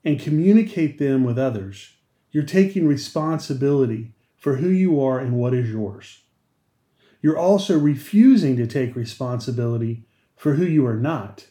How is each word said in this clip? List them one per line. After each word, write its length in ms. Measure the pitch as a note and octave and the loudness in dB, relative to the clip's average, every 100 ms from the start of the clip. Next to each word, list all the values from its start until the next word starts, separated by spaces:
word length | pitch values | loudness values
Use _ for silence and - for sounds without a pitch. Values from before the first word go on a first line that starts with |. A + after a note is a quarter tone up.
and 160 | D#3+ C3+ | -2 -4
communicate 800 | - D3+ F#3 G#3+ A3 - D#3 - | -2 2 4 4 2 -2 -4 -2
them 240 | C#3+ C3+ | 0 2
with 160 | B2 A#2 | 0 0
others, 560 | C3 A2 G2 G2 - _ _ _ _ | -2 -4 -10 -16 -20 _ _ _ _
you're 120 | D3 | -6
taking 420 | D3 F#3+ G3 F#3+ D#3 | 0 2 2 2 0
responsibility 1300 | C3+ - D#3+ D#3 D#3+ - C3+ C#3 C#3+ B2+ A2+ A#2 _ _ _ | 0 -4 -6 -4 -4 -6 -2 0 2 0 -2 -10 _ _ _
for 220 | C#3+ C3+ | -4 -2
who 120 | F3 | 0
you 320 | F#3 F#3 D3 | 0 2 2
are 180 | C3+ C3 | 0 -2
and 160 | C3 B2 | -2 -2
what 180 | A#2+ | 0
is 160 | B2+ A#2 | -2 -2
yours. 540 | A2 G2+ G2 - - _ _ _ _ _ _ _ _ _ _ | -6 -8 -10 -20 -20 _ _ _ _ _ _ _ _ _ _
You're 180 | D3+ D#3 | -2 2
also 400 | F3 G3+ G3 E3 | 2 2 2 2
refusing 760 | D3 C#3+ - G3+ C4 A#3+ D3+ A#2+ | 2 0 0 6 8 6 4 0
to 100 | A#2 | -2
take 280 | C#3+ B2 B2+ | -2 -4 -6
responsibility 1080 | A2+ - B2+ B2 A#2+ A#2+ A#2 A#2+ A2+ A2+ - _ _ _ | -10 -8 -6 -6 -6 -4 -4 -2 -4 -8 -14 _ _ _
for 200 | D3+ C#3+ | -2 0
who 100 | F3 | 2
you 200 | D#3 B2 | 2 2
are 140 | A2 | 0
not 480 | C#3 D3+ G2+ - - | -2 -4 -8 -18 -20